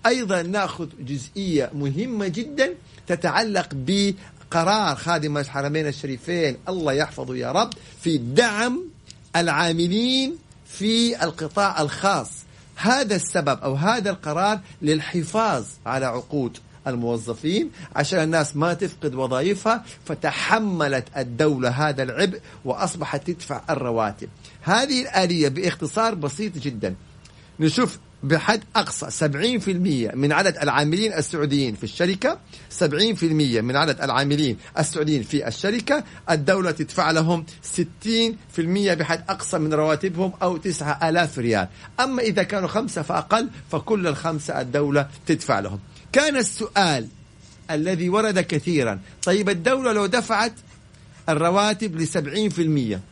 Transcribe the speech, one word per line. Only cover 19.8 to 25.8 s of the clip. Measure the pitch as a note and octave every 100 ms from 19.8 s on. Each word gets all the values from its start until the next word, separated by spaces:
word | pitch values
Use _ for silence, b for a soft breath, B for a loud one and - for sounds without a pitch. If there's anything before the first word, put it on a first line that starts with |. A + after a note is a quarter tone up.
| B B -
فتحملت | D3+ D3+ - - A3 G#3+ F3 C#3+ C3+ B2 C#3
الدولة | B2+ A#2 D#3 C3+ B2
هذا | B2 D3+ C#3
العبء | B2+ A#2+ G3 - B B B2+
وأصبحت | - F#3 F3+ D3 C#3 D#3
تدفع | E3 - B2+ -
الرواتب. | C#3 B2 A2+ G#2+ G2+ G#2 - B B
هذه | - G#3 C#4 B3+
الآلية | - - F#3 E3+ C#3+
باختصار | C3+ F3+ -